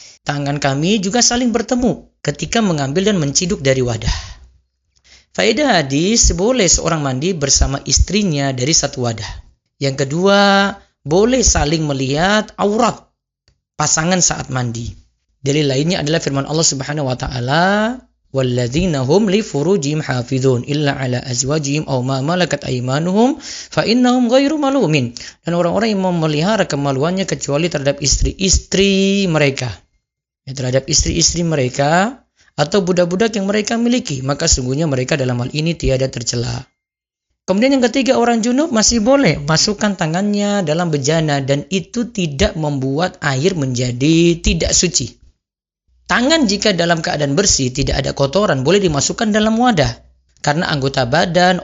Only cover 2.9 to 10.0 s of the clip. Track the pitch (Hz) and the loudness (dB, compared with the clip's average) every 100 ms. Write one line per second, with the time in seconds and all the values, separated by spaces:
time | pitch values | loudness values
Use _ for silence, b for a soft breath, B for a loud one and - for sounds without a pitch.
2.9 | 165 196 190 143 135 175 143 135 131 123 | 0 0 0 0 0 -2 0 2 2 0
3.9 | 107 - - - - - _ _ _ _ | -2 -2 -4 -8 -18 -20 _ _ _ _
4.9 | _ b b b - 202 226 285 180 135 | _ b b b -2 0 2 2 2 2
5.9 | 139 185 226 - 170 214 254 175 - 156 | 0 2 2 2 2 2 2 2 2 0
6.9 | 160 139 127 175 170 139 - 131 139 - | -2 -2 -2 -2 -2 0 0 0 -2 -2
7.9 | 131 - 214 202 143 139 127 127 160 139 | 0 0 0 0 0 -2 -2 0 0 -2
8.9 | - 120 107 - - - _ _ - 139 | -4 -4 -4 -8 -12 -18 _ _ -6 -4
9.9 | 135 | -2